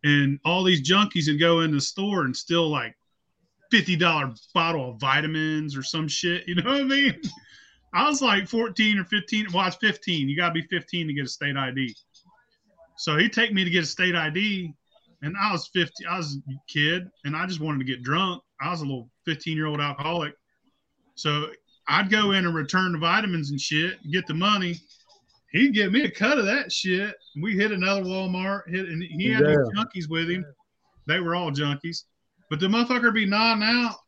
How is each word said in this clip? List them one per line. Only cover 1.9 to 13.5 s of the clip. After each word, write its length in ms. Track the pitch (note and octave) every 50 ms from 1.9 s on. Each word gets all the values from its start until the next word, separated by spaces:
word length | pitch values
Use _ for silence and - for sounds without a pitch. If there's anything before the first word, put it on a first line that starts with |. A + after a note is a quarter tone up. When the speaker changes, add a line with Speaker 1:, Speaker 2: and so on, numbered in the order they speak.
| - - G3 G#3 G3+ F#3 D3+
Speaker 1:
and 100 | B2+ B2+ -
steal, 320 | - - E3+ E3+ E3 D#3
like, 260 | D3+ C3+ A#2+ A2+ - _ _ _ _ _ _ _ _ _ _ _ _ _ _ _
fifty 240 | - A3 D#3+ - F3+
dollar 360 | D#3 F3 E3+ E3 D3+ C#3 B2+ A#2 - - _ _
bottle 380 | F3+ E3 E3 E3 D3+ C3 B2+
of 80 | A#2+ A2
vitamins 760 | C#3 C3 C3+ D3 D3+ D#3 D#3+ D#3 D#3 D#3 D#3 D#3 D3+ D3+ C#3
or 80 | C#3 C3
some 240 | - - D#3+ D#3+ D3+
shit. 400 | C#3+ - - F3 E3+ F3 - -
You 80 | F3
know 140 | F3+ E3+ A#3
what 100 | C4+ C#4+
I 20 | C#4
mean? 360 | C4 C4+ C#4 C#4 C4 - - - G#3+ - - - _ - - - - _ _ _ _ -
I 120 | F3 B3+ D4+
was, 140 | D4+ C4+
like, 260 | C4+ A#3+ G3+ G3 G3 -
fourteen 500 | - A3+ A#3 A3+ F3+ - G#3+ G#3+ G#3+ G3+
or 40 | F#3
fifteen. 420 | - - G#3 G#3 - - G#3+ G#3+ G3
Well, 120 | F3 F#3 F#3+
I 40 | F#3
was 80 | F3
fifteen. 540 | - - G#3+ G#3+ - - - F3 D#3+ C#3 C3+
You 80 | C#3+ D#3
gotta 160 | F3+ E3+ E3
be 100 | E3 D#3 -
fifteen 380 | - F3 - _ - F3 E3+ D#3
to 60 | C#3+
get 120 | C#3+ C#3
a 40 | B2
state 280 | - - C#3+ C#3+ C#3 C#3
I 140 | C3+ B2+
D. 240 | B2 C3+ C3+ A#2+ G#2+ - _ _ _ - _ _ _ _ _ _ _ _ _ _ _ _ - _ _ -
So 200 | - E3 D3+ D3+
he'd 160 | F#3+ A3+ -
take 200 | - A#3 A3+